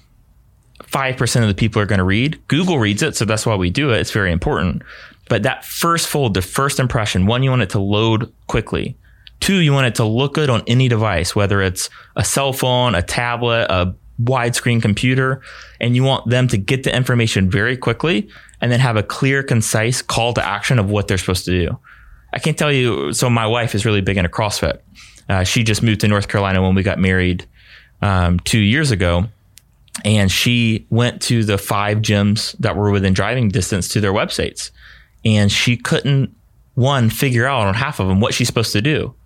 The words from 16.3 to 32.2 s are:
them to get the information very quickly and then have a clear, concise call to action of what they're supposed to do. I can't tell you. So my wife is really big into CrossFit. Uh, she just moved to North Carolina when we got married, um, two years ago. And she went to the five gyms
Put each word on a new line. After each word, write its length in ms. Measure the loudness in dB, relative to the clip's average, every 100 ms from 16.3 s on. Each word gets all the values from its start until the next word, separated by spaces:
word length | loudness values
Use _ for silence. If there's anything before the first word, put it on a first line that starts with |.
them 160 | 0 2
to 80 | 0
get 280 | 0 -2
the 100 | 0
information 560 | -2 0 2 2 2 2
very 260 | 2 0 -2
quickly 520 | -4 -2 -2 -2 -4 -12 -20 -4
and 100 | 0
then 80 | 2
have 180 | 2 0
a 60 |
clear, 400 | -2 -2 0 0
concise 580 | 0 0 0 0 0 -2
call 320 | -4 -2 0
to 120 | 0 -2
action 320 | -4 0 2
of 120 | 2
what 180 | 0 0
they're 100 | -2
supposed 260 | -2 -4 0
to 40 |
do. 260 | -2 -2 -4 -14 -20 -20 -20 -10
I 60 | -4
can't 180 | -2 -2
tell 140 | 0
you. 400 | 0 0 -2 -4
So 160 | -2 0
my 180 | 2 0
wife 280 | 0 -2
is 100 | -2
really 160 | 0 0
big 160 | 0 0
into 120 | 0
CrossFit. 480 | 0 -4 -2 -2 -4 _ -20 -20 -14 -4
Uh, 140 | 0
she 200 | 0 0
just 180 | 0 2
moved 180 | 0 2
to 60 | 2
North 200 | 0 0
Carolina 340 | -2 0 2
when 120 | 2
we 80 | 2
got 140 | 0 0
married, 440 | 2 2 2 -2 -6 _ -20 -20 -20 -4
um, 380 | 0 2 2 0
two 200 | 0 2
years 300 | 2 2 0
ago. 360 | 0 2 0 -2 -8 _ -20 _ _ _ -6
And 260 | 0 2 2
she 560 | 0 0 2 2 0 -2
went 300 | 0 0 -2
to 200 | -2 0
the 140 | 0 0
five 400 | -2 -2 0 0
gyms 560 | 2 2